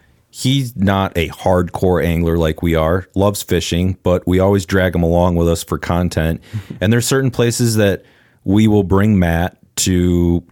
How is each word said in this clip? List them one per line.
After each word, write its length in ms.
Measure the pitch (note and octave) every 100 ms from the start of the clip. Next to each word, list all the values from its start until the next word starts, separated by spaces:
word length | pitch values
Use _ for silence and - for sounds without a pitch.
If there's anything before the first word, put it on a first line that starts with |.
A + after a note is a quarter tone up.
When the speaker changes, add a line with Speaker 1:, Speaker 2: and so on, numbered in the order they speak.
| _ _ _
Speaker 1:
he's 460 | - B2+ C#3 B2 A#2+
not 400 | G2 G2 F#2+ -
a 100 | D#2+
hardcore 720 | - G2 F2+ F2 - F#2+ F2
angler 340 | E2+ E2 E2+ E2
like 240 | D#2+ D#2
we 120 | F2 D#2+
are, 300 | D#2 F#2 - F#2+
loves 260 | G2+ G2
fishing, 560 | - F2 - E2+ F#2 F#2
but 200 | F2+ F2+ -
we 120 | F#2
always 260 | F#2+ G2+ F2+
drag 280 | F#2+ F#2
him 80 | E2+
along 320 | E2+ F2 F2+
with 140 | E2+ E2+
us 160 | E2
for 140 | - D#2+
content. 600 | - F2 F2 F2 D#2+ E2 - G#2+
Speaker 2:
<laughs> 200 | - -
Speaker 1:
And 120 | F#2
there's 140 | A#2+ A#2
certain 240 | C3+ C3+
places 420 | B2 A#2+ A#2 A#2+ A2
that 280 | G2+ F2+ _ _ _ _
we 240 | - G2+ A2
will 160 | G#2
bring 340 | F#2 G2 G#2+ G2
Matt 380 | F2 E2+ F2 - _
to 680 | - - F2+ F2+ F2 F2 E2+ -